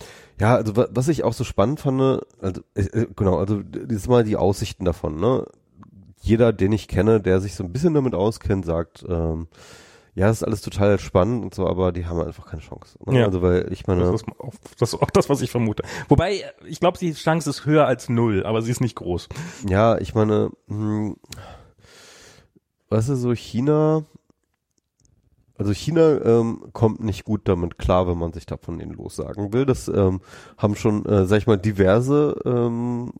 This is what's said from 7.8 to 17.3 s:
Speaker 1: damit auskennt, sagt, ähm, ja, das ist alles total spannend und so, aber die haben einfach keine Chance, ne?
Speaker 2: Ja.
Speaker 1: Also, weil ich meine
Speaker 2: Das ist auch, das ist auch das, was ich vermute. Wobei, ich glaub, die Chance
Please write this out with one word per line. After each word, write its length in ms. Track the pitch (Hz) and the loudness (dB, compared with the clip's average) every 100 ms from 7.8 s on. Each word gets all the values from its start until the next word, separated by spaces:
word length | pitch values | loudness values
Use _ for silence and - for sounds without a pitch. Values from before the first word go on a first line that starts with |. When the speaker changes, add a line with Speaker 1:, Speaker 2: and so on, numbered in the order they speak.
| 170 | 0
Speaker 1:
damit 220 | 151 131 90 | 2 0 0
auskennt, 500 | 104 113 - 98 85 | 0 -2 -2 -2 -2
sagt, 400 | 82 85 - - | -4 -4 -10 -6
ähm, 400 | 87 82 80 82 _ - - - - _ - | -4 -2 -4 -8 _ -20 -20 -20 -20 _ 0
ja, 120 | 98 | 0
das 100 | 113 | 2
ist 60 | |
alles 180 | - 107 | -2 -6
total 360 | - - 101 98 | -6 0 2 2
spannend 440 | - 92 95 120 | 2 2 2 0
und 100 | 95 | -6
so, 140 | - 87 | -4 -2
aber 240 | 90 92 | 0 0
die 140 | 90 87 | -2 -4
haben 120 | 85 | -4
einfach 260 | 78 - - | -6 -8 -14
keine 140 | 78 | -14
Chance, 340 | - - - _ - | -14 -20 -20 _ -2
ne? 140 | 123 | 2
Speaker 2:
Ja. 60 | 110 | 2
Speaker 1:
Also, 180 | 92 | 2
weil 280 | 90 90 - | 2 2 0
ich 140 | 92 - | -6 -2
meine 160 | 90 | 0
Speaker 2:
Das 140 | 90 107 | 2 0
ist 100 | - - | -4 -14
auch, 140 | - - - - | -14 -16 -14 -4
das 140 | 117 | -4
ist 60 | - | -2
auch 100 | - | 2
das, 180 | 202 - | 2 2
was 120 | 139 | 0
ich 100 | 131 | -2
vermute. 320 | 123 110 104 - - 135 | -2 -2 -4 -8 -6 2
Wobei, 340 | 143 175 196 - - - | 2 2 -2 -8 -16 -16
ich 140 | 160 | -2
glaub, 180 | 175 180 | 0 0
die 160 | 175 | -4
Chance 380 | 147 - | -4 -2